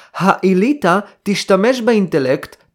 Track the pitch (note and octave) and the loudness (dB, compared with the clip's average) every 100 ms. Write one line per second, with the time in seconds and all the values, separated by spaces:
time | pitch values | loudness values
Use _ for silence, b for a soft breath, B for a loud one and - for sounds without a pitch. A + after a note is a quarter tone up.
0 | b - F#3 - F#3 F#3 A3+ D4 F3 F#3 | b -4 0 0 2 2 0 0 0 -2
1 | G3+ B - G3 - F#3+ A3 C4 A3+ A3 | -4 B -6 -4 0 2 2 0 0 0
2 | F#3 D#3+ B2+ D3+ - - _ | 0 -2 0 -2 -6 -20 _